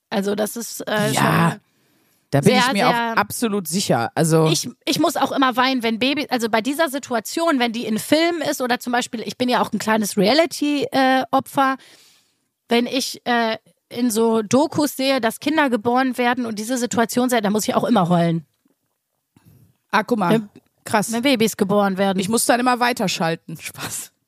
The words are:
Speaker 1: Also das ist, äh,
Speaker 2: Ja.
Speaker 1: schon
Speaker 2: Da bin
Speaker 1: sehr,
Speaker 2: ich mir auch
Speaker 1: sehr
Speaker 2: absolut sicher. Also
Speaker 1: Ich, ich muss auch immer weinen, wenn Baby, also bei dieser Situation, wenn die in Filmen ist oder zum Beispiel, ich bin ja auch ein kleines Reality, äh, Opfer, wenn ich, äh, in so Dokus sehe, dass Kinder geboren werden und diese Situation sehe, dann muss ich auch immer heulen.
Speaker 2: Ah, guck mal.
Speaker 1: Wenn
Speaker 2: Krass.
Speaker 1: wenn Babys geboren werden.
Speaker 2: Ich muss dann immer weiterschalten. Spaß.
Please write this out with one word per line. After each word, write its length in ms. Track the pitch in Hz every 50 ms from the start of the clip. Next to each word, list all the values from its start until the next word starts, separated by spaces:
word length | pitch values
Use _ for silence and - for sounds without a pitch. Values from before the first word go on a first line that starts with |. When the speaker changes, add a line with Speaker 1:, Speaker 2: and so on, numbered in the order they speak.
| _ -
Speaker 1:
Also 240 | - 202 190 202 208
das 220 | 202 214 208 -
ist, 240 | 233 226 - - - - -
äh, 240 | 208 214 208 - 139
Speaker 2:
Ja. 380 | - 139 131 - 165 170 165
Speaker 1:
schon 100 | - 208 _ _ _ _ _ _ _ _ _ _ _ _ _ -
Speaker 2:
Da 100 | - 135
bin 140 | 139 202 254
Speaker 1:
sehr, 40 | 254 240
Speaker 2:
ich 60 | 254 226
mir 160 | 196 180 151
auch 40 | 233
Speaker 1:
sehr 260 | 233 233 233 226 208
Speaker 2:
absolut 500 | 208 - - - 240 226 196 208 180 -
sicher. 420 | 156 202 - - 170 120 117 - -
Also 340 | - 165 160 160 160 160 156
Speaker 1:
Ich, 200 | - - - - - _ -
ich 140 | - 311 -
muss 180 | 311 339 -
auch 160 | 285 - 269 -
immer 240 | 269 277 262 233
weinen, 260 | 247 262 262 269 254 226
wenn 160 | 226 226 208
Baby, 280 | 247 262 294 294 269 -
also 200 | - 247 226 220
bei 120 | 214 220
dieser 280 | 208 254 294 285 330 302
Situation, 680 | 247 285 - - 247 226 - - - 339 339 339 311 254
wenn 120 | 240 233 214
die 140 | 233 -
in 120 | - 226 214
Filmen 420 | - - 294 311 330 339 349 330 277
ist 180 | 294 294 -
oder 200 | 262 247 247 240
zum 120 | - 247 247
Beispiel, 280 | 247 247 - - 220
ich 180 | 196 214 - -
bin 100 | 254 247
ja 140 | 247 202 202
auch 100 | - -
ein 60 | 196
kleines 380 | - 220 220 226 214 190 -
Reality, 680 | 214 185 202 254 311 339 349 - - 294 294 294 277 269 -
äh, 320 | - 262 269 262 262 262 262 -
Opfer, 460 | - 269 254 - - 285 269 269 269 262 - - - - _ _ _ _ _ _ _ _ _ _ _ _ _ -
wenn 180 | 240 233 247
ich, 340 | - - 269 - - - - -
äh, 340 | 247 240 233 233 226 220 - _ _ _ _ _ -
in 220 | - 233 247 247
so 320 | 202 220 226 233 226 226 220
Dokus 540 | 185 - 254 302 320 - - 294 285 -
sehe, 240 | - 262 269 269 262
dass 180 | 226 226 - -
Kinder 320 | - 294 302 320 294 269
geboren 480 | 233 226 208 240 240 254 269 262 240 -
werden 260 | 247 240 247 247 247
und 120 | 233 220 196
diese 180 | 220 214 262
Situation 540 | 247 240 208 - 240 233 - - 240 247 254
sehe, 100 | 247 233
dann 120 | 208 196 208
muss 160 | - - -
ich 80 | -
auch 80 | 226 220
immer 240 | - 247 208 180 165
heulen. 360 | 180 170 170 170 165 165 - _ _ _ _ _ _ _ _ _ _ _ _ _ _ _ _ _ _ _ _ _ - _ _ _ _ _ _ _ -
Speaker 2:
Ah, 100 | 208 208
guck 160 | - 240 208
mal. 120 | 185 175
Speaker 1:
Wenn 180 | 214 226 214 - _ - - _ _ _ -
Speaker 2:
Krass. 280 | - - 214 190 - 226
Speaker 1:
wenn 100 | 233 233
Babys 340 | 285 269 214 226 208 -
geboren 400 | - 214 180 202 208 202 196 190
werden. 220 | 180 202 196 190 190
Speaker 2:
Ich 100 | 190 185
muss 180 | 226 240 -
dann 120 | - 262 240
immer 200 | 247 254 247 233
weiterschalten. 760 | 240 240 254 - 214 175 - - 165 165 165 165 _ - 160 -
Spaß. 520 | - - - - - - - - - - _ _ _